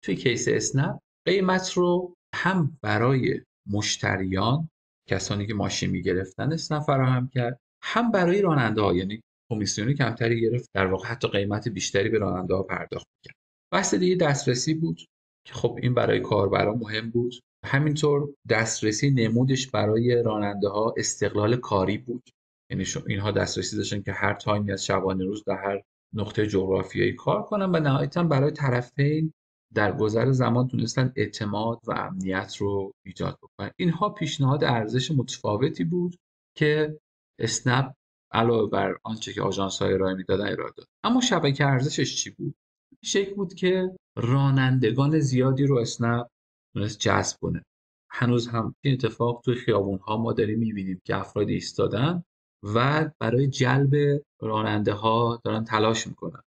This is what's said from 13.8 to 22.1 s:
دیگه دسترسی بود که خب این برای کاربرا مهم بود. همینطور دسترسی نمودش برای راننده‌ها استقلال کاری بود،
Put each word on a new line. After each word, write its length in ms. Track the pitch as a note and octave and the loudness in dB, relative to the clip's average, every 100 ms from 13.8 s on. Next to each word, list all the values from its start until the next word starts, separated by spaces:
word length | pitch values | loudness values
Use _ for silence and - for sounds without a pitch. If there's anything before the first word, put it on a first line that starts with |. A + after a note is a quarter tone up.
| G3 | 2
دیگه 220 | G#3 F3+ F#3 | 2 2 4
دسترسی 580 | D#3+ C#3 - B2 - | 2 2 0 0 0
بود 260 | D#3 E3 - - _ _ _ - | -2 -2 -4 -12 _ _ _ -20
که 60 | |
خب 260 | - A#2+ - | -4 -4 0
این 120 | B2 | 0
برای 260 | A#2+ A2 G#2+ | 2 2 0
کاربرا 540 | - G#2 G2 G2 G#2 | 2 0 2 2 2
مهم 360 | A2+ G#2+ A2 A2+ | 0 -4 -6 -4
بود. 260 | A#2 B2 - _ _ - | -2 -2 -6 _ _ -2
همینطور 680 | C3+ D3+ D3 D3 C#3+ D3 - - | 0 2 2 2 0 -2 -10 -2
دسترسی 600 | A2 A2+ - G#2+ G#2+ C#3+ | 0 0 0 -2 2 2
نمودش 580 | C3+ A2+ A2+ C3 C3+ - | 4 4 2 2 0 0
برای 560 | G#2 G#2 A2 A#2+ A#2+ | 0 2 2 2 2
راننده‌ها 720 | A2+ G#2+ G#2 G2+ G2+ G2+ A2 - | 2 0 -2 -2 -2 0 -2 -2
استقلال 580 | - - G2+ G#2 G#2+ B2 | -6 -2 -2 0 0 0
کاری 420 | - G2+ F#2 G#2 | 0 0 0 -2
بود، 320 | - | -6